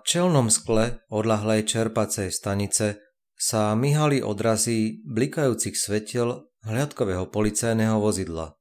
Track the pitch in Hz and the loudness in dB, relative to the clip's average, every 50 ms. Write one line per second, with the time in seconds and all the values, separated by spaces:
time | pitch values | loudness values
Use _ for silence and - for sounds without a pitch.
0 | - - - 175 180 180 160 139 120 110 - - - - 113 110 113 123 117 - | -2 -2 0 2 2 4 4 4 4 4 2 0 0 2 2 2 2 0 -2 -8
1 | _ - 110 107 110 113 110 104 104 110 110 110 107 107 - 113 110 107 110 113 | _ -4 -2 0 2 2 2 2 2 2 2 0 0 0 0 -2 -2 0 0 -2
2 | 104 98 - 107 98 92 - - - 101 98 101 101 98 - - 110 104 101 - | -2 -2 -2 -4 -4 -4 -6 -6 -4 -2 -2 -2 -2 -2 0 0 0 0 -2 -4
3 | - _ _ _ _ _ _ - - - 117 110 107 107 110 113 131 143 147 151 | -12 _ _ _ _ _ _ -6 -4 -2 0 2 2 2 2 2 2 2 2 2
4 | 151 147 139 127 107 104 104 101 110 113 110 110 - 120 117 110 110 110 - - | 2 2 2 2 0 -2 -4 0 0 0 2 2 0 0 0 0 0 0 -2 -6
5 | - 147 113 113 135 147 - 165 143 127 110 - - 101 - - - 101 104 107 | -10 -6 -2 -2 -2 0 0 0 0 0 0 0 -4 -4 -4 -4 -4 -2 -2 -4
6 | 107 - - 123 117 120 127 - - _ _ _ - 110 110 127 147 147 - - | -4 -4 -2 -2 -2 -2 -2 -6 -10 _ _ _ -8 -4 -2 -2 -2 -2 -2 -2
7 | 120 98 90 90 92 - - 104 107 104 107 - 117 117 113 113 110 110 110 107 | -2 -2 -2 -2 -4 -4 -2 0 0 0 0 0 0 0 2 2 2 2 2 2
8 | 104 107 95 92 92 82 82 80 80 78 - _ | 2 2 0 0 -2 -6 -6 -8 -8 -10 -12 _